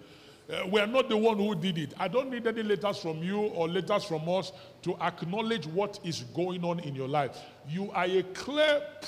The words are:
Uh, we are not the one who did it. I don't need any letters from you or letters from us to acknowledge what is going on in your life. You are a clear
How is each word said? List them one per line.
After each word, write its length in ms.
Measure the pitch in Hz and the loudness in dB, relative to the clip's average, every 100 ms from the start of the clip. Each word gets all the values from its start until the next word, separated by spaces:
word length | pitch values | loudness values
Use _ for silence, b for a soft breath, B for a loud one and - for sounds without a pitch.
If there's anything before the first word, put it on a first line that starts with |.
| B B B B - | B B B B -8
Uh, 160 | 160 185 | -4 2
we 140 | 208 | 4
are 60 | 208 | 4
not 240 | 262 247 | 4 4
the 60 | 214 | 4
one 200 | 226 208 | 6 4
who 180 | 208 | 2
did 220 | 180 185 165 | 2 0 0
it. 160 | 143 - | -4 -2
I 100 | 185 | 0
don't 220 | 240 269 | 2 0
need 160 | 240 226 | 0 -2
any 160 | 226 | 0
letters 340 | 214 202 208 - | 0 2 0 -2
from 260 | 170 160 | -4 -4
you 160 | 175 208 | -2 0
or 300 | 208 170 165 | 0 0 0
letters 360 | 185 175 208 | 0 0 0
from 220 | - 160 160 | 0 -2 0
us 220 | 185 180 B B B | 0 -2 B B B
to 160 | 165 180 | -6 -2
acknowledge 640 | 170 180 165 208 220 226 151 | -2 -2 -4 -2 0 -2 -2
what 340 | 170 202 - | -2 -2 -4
is 200 | 175 - 123 | -6 -6 -6
going 300 | - 185 180 | -4 -2 -2
on 160 | 175 170 | -2 -2
in 140 | 151 | -4
your 140 | 135 131 | -6 0
life. 300 | 147 135 B B B 135 | 0 0 B B B -8
You 220 | 175 202 | -6 -2
are 140 | 190 185 | 0 2
a 160 | 190 | 2
clear 600 | 185 185 - 294 302 294 - - | 0 -4 -2 4 4 4 0 -10